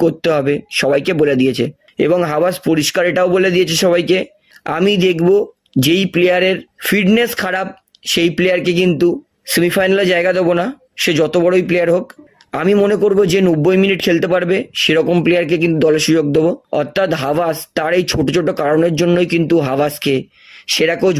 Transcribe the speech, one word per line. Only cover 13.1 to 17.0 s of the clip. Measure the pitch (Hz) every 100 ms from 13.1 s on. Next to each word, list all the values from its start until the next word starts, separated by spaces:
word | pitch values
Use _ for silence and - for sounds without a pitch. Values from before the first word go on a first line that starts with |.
| 196 196
যে | 190
নব্বই | 190 156 160 190
মিনিট | 196 190
খেলতে | - 170 170
পারবে | 180 175 190 -
সেরকম | - - 160 156 175
প্লেয়ারকে | 165 175 156 165
কিন্তু | 170 156
দলে | 156 156
সুযোগ | 156 160 143 151
দেবো।" | 160 262 _
অর্থাৎ | 143 143 -